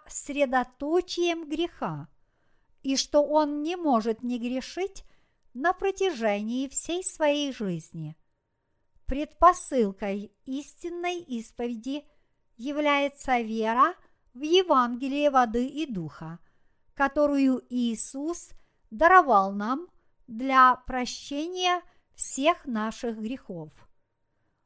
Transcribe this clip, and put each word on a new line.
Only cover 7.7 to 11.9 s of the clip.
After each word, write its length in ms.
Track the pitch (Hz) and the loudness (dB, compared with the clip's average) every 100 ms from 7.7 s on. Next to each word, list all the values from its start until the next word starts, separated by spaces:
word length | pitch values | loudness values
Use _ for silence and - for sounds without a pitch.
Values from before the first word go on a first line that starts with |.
| 170 - 165 151 156 _ _ _ _ _ _ _ _ - | -4 -8 -12 -12 -12 _ _ _ _ _ _ _ _ -6
Предпосылкой 1300 | 269 302 - 339 349 - 269 202 190 202 202 208 _ - | -4 -4 4 6 6 4 2 0 -2 -6 -6 -8 _ -10
истинной 760 | 269 285 - 349 349 349 349 | -8 -6 -8 -10 -6 -6 -6
исповеди 840 | 339 233 220 - 240 233 247 | -8 -10 -10 -8 -6 -6 -8